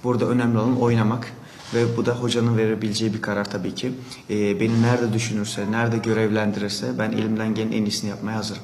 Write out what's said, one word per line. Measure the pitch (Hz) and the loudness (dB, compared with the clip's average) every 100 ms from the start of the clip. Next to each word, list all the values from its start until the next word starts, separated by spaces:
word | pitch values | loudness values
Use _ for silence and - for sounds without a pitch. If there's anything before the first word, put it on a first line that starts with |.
Burada | 123 123 117 | 2 2 2
önemli | 123 120 113 | 2 2 2
olan | 113 123 | 2 4
oynamak | 120 117 107 117 - - - - - | 4 4 2 0 -4 -12 -18 -18 -4
ve | 117 117 117 | 0 2 2
bu | 120 | 0
da | |
hocanın | 120 120 120 117 113 | 0 0 2 2 4
verebileceği | 110 110 107 101 110 | 2 2 -2 0 0
bir | 107 | -2
karar | - 101 101 | -2 -2 -2
tabii | 101 92 - | -4 -6 -4
ki. | 127 127 - - - | -6 -6 -12 -16 -6
Ee, | 104 104 95 | 0 0 2
beni | 113 117 | 2 4
nerede | 117 123 117 | 4 4 2
düşünürse, | 110 - 107 104 - 101 | 0 -2 -4 -4 -4 -2
nerede | 113 117 113 | 0 0 0
görevlendirirse | 110 110 110 107 107 104 101 - 120 127 | 0 2 2 2 0 -2 -4 -4 -4 -2
ben | 110 | -2
elimden | 110 110 110 110 107 | 0 0 0 0 -2
gelen | 110 | -2
en | 110 104 | 0 0
iyisini | 101 104 | -2 -4
yapmaya | 101 107 110 | -6 -4 -4
hazırım. | 107 92 | -4 -8